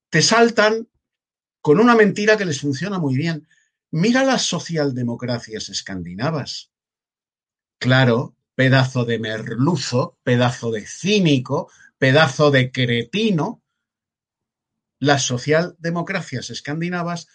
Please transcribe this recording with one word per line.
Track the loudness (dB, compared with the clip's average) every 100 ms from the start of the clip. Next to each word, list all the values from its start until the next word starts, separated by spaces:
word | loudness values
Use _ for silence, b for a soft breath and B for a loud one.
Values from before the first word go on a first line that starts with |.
| _
te | 0
saltan | 4 4 4 4 2 2 -6 _ _ _ _ _ _ _
con | 2 4
una | 6
mentira | 6 4 2 2 2
que |
les | 0 -4
funciona | -4 -4 -4 -4
muy | -2 -2
bien. | -2 -4 -10 _ _ _ _
Mira | 0 2 2
las | 2 0
socialdemocracias | -2 -6 -4 -2 -2 -2 -4 -4 -4 -6 -6 -12 -10
escandinavas. | -12 -10 -10 -10 -6 -4 -4 -8 -12 -16 _ _ _ _ _ _ _ _ _ _ -8
Claro, | 0 4 4 2 -2 _ _
pedazo | 0 2 4 2 -2
de | -4 -4
merluzo, | -6 -8 -8 -2 0 0 -2 -2 -4 _
pedazo | -2 2 2 0 -6
de | -6 -8
cínico, | -8 0 2 4 2 0 -6 -6 b b b
pedazo | 2 4 4 2 4
de | 4 2
cretino. | -2 -2 -2 -4 -2 0 0 -2 -8 _ _ _ _ _ _ _ _ _ _ _ _ _ -4
Las | 0 2
socialdemocracias | 0 -4 0 0 0 -6 -8 -6 -6 -8 -8 -10 -10
escandinavas | -12 -10 -8 -6 -6 -6 -8 -12